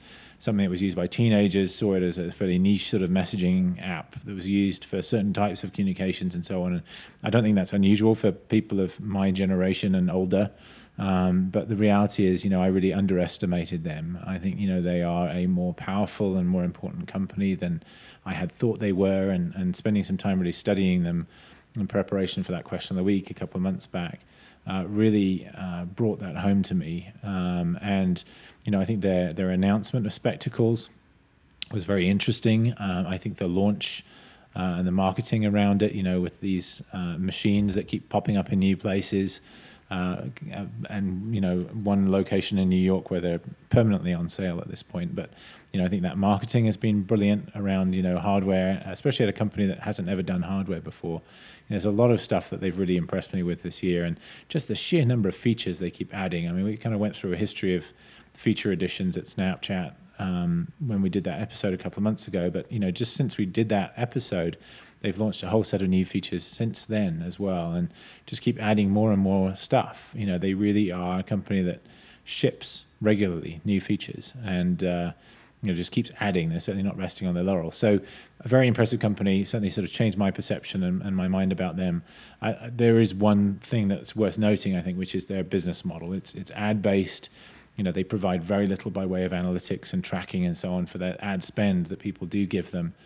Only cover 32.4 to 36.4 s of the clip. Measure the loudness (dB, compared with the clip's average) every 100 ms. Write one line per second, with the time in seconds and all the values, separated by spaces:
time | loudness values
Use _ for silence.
32.4 | 4 4 4 0 -2 -2 -2 -4 -6 -4
33.4 | 0 2 4 2 -2 -6 -12 -20 -20 -20
34.4 | _ -6 -2 0 0 2 2 2 0 2
35.4 | 2 4 4 4 2 0 0 0 -2 -4